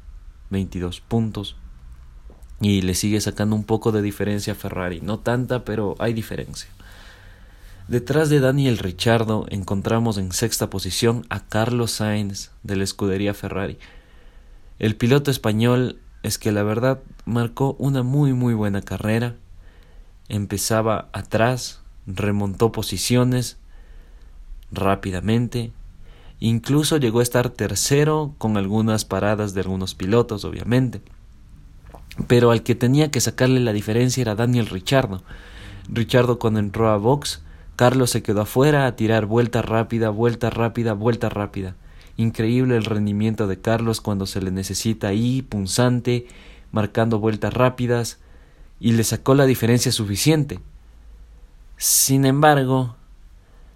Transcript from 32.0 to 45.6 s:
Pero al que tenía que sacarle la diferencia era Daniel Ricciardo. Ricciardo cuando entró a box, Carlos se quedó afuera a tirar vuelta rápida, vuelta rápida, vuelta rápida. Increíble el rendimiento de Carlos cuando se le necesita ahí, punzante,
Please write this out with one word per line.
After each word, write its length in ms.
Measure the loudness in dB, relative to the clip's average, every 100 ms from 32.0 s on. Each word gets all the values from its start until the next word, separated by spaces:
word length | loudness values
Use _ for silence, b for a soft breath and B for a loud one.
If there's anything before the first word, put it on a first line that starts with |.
| -14 -6 2
Pero 240 | 6 6
al 120 | 4
que 120 | 2 0
tenía 360 | 2 4 2
que 80 | 0
sacarle 400 | -2 2 2 4
la 140 | 2
diferencia 480 | 0 0 0 2 0
era 140 | -2 0
Daniel 320 | 2 2 0
Ricciardo. 560 | -4 0 2 2 -4 -10 B B B B B B
Ricciardo 500 | -4 2 4 4 2
cuando 200 | 0 0
entró 300 | 0 0 2
a 80 | 4
box, 440 | 4 2 0 -10 b b b 2
Carlos 360 | 4 4 2
se 100 | 0
quedó 200 | 0 -2
afuera 440 | 0 2 4 4 2
a 100 | 0
tirar 300 | 2 2 2
vuelta 380 | 2 2 0
rápida, 460 | 0 -2 0 0 0
vuelta 420 | 2 0 0 -2
rápida, 420 | 0 -2 -2 -2
vuelta 360 | 0 0 0 -2
rápida. 460 | -2 -6 -6 -10 -10 b b b b
Increíble 640 | -2 0 0 2 2 2
el 80 | 0
rendimiento 640 | -2 0 0 0 0 -2
de 120 | -2
Carlos 400 | 0 0 0 -2
cuando 280 | -2 -4 -4
se 140 | -4
le 100 | -4
necesita 560 | -4 -6 -4 -4 -2 -2
ahí, 340 | 0 0 -2
punzante, 840 | -4 -4